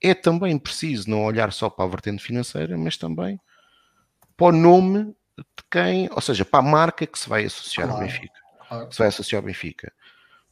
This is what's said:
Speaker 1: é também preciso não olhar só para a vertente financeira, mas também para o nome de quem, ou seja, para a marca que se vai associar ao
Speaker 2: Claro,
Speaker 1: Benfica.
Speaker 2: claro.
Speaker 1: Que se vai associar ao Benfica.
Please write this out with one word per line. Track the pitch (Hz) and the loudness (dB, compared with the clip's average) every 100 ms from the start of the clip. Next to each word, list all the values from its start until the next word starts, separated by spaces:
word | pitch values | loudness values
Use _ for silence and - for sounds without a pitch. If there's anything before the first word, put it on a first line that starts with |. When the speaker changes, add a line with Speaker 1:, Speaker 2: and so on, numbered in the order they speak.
Speaker 1:
é | 180 180 | 2 4
também | - 165 190 151 | 2 2 0 -2
preciso | - - 156 123 98 | -4 -8 -6 -4 -2
não | 107 107 | -2 0
olhar | 110 107 | 0 -2
só | - 110 | -2 -6
para | - 92 | -2 -4
a | |
vertente | 92 - 101 | -4 -8 -8
financeira, | - 120 123 - 80 87 | -6 -8 -6 -8 -6 -4
mas | 82 - | -6 -6
também | 82 80 92 101 _ _ _ _ _ _ _ _ _ _ | -8 -6 -6 -8 _ _ _ _ _ _ _ _ _ _
para | 175 | 4
o | |
nome | 165 170 180 185 202 214 - _ - | 8 8 8 6 2 -2 -10 _ -20
de | - - - | -20 -20 -6
quem, | 170 180 185 185 | -2 0 0 -2
ou | - | -4
seja, | - 110 98 | -4 -2 2
para | 147 | 2
a | |
marca | 131 151 160 - 156 | 4 4 2 0 -8
que | - | -8
se | - | -4
vai | 107 104 | -2 -2
associar | - - - - | -8 -10 -6 -4
ao | 117 | -4
Speaker 2:
Claro, | 98 | -6
Speaker 1:
Benfica. | - - _ _ _ - | -10 -14 _ _ _ -16
Speaker 2:
claro. | 117 117 | -14 -14
Speaker 1:
Que | |
se | - | 0
vai | 107 | 0
associar | - 101 107 | 0 -6 -6
ao | 101 | -6
Benfica. | 92 85 - - _ _ _ _ _ _ | -10 -12 -14 -20 _ _ _ _ _ _